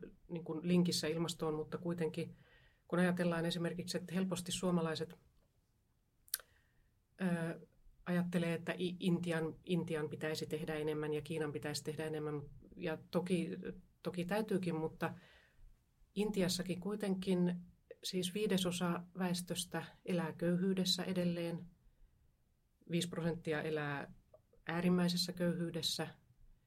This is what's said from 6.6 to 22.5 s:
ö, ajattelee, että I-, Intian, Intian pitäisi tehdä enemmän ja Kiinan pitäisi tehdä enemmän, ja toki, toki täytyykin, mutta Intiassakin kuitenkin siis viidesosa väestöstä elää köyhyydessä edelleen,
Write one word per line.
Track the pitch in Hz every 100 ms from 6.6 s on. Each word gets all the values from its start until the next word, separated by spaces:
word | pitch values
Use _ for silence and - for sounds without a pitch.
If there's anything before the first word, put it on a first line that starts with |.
| _ _ _ _ _ -
ö, | 185 170 165 165 - _ - - -
ajattelee, | 175 175 175 170
että | 165 170 -
I-, | 180 180
Intian, | 196 170 170 160 160 - -
Intian | 175 165 156 151
pitäisi | 151 156 156 147
tehdä | 151 170 156
enemmän | 151 151 151
ja | 151
Kiinan | 147 160 151
pitäisi | 147 151 143
tehdä | - 151 156
enemmän, | 156 151 147 147 - - -
ja | 170 156 -
toki, | 175 180 175 160 180 - - - _
toki | 170 175 175
täytyykin, | 208 214 190 175 160
mutta | 160 - 170 175 - - - - - - _ _ - 190
Intiassakin | 214 190 175 180 180 175
kuitenkin | 196 214 202 190 190 180 175 175 - - _ -
siis | - 185 180
viidesosa | 208 214 185 180 175 175 175 - 180
väestöstä | 185 175 - 170 - 165 160 - -
elää | 175 160
köyhyydessä | - 175 175 190 190 185 180
edelleen, | 180 180 175 170 170 170 175 - - _ - _ _ _ _